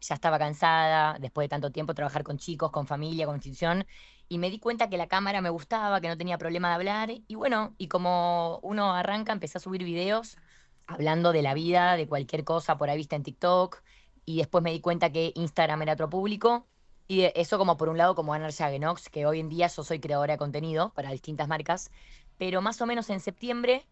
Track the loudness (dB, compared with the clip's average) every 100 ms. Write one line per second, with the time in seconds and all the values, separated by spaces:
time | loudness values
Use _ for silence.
0 | -8 -2 2 2 0 2 4 4 4 4
1 | 2 0 -6 -2 -2 -2 -4 -4 -4 -4
2 | -2 -4 -4 -6 -6 -4 -2 -2 -4 -4
3 | -4 -4 -4 -4 -8 -2 0 0 -2 -12
4 | -20 _ -8 -4 -4 -2 -4 0 0 0
5 | 0 0 0 -2 -2 -4 -4 -2 2 0
6 | 0 -4 -4 -4 -2 0 0 0 0 -2
7 | -4 -8 -12 -4 0 0 -2 -6 -2 0
8 | 2 2 2 2 0 -4 -4 0 0 0
9 | 0 -2 -2 -4 -6 -8 -8 -6 -4 -2
10 | 0 -2 -4 -14 -20 -20 _ _ -14 -2
11 | 0 4 6 4 2 0 2 4 6 4
12 | 0 -2 -2 -4 -2 -2 0 0 0 -2
13 | -2 -6 -6 -2 4 4 2 -2 -20 -20
14 | _ _ -4 -2 2 2 2 0 0 2
15 | 2 2 -2 -2 -2 2 2 2 0 0
16 | 0 -2 -2 2 2 2 -2 _ _ -20
17 | -2 2 4 2 0 2 4 4 2 4
18 | 4 4 0 -2 -4 -2 -2 0 -2 -4
19 | -6 -2 0 0 -2 0 0 0 -6 -6
20 | -2 0 0 0 -2 -4 -4 -2 -2 -4
21 | -8 -8 -8 -6 -4 -4 -2 -4 -6 -18
22 | -20 -20 -20 _ -4 0 -2 -2 -2 -2
23 | -4 -6 -6 -8 -6 -2 2 0 -2